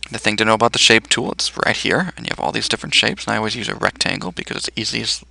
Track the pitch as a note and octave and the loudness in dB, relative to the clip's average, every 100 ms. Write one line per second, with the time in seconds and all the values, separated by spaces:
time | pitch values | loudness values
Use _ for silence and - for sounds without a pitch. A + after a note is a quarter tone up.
0 | - A2 - G#2 A2 A2 A#2 - - A2+ | -8 -4 -2 2 4 6 4 6 6 6
1 | - - A#2+ - - - - G#2+ - G2+ | 4 -2 -2 -2 -4 -2 -2 0 0 0
2 | F3+ - - - - A2+ A2+ A2+ - - | 0 -6 -8 -4 -2 -2 -2 -4 0 0
3 | A2 - - A2 A2 A2+ A2 - - - | 2 -2 -4 -2 -2 -4 -6 -2 -2 0
4 | - F#2 - F2 - - - - G#2+ A#2 | -4 -2 -6 -8 -8 -6 -6 -6 -4 -4
5 | A2 - - | -4 -6 -6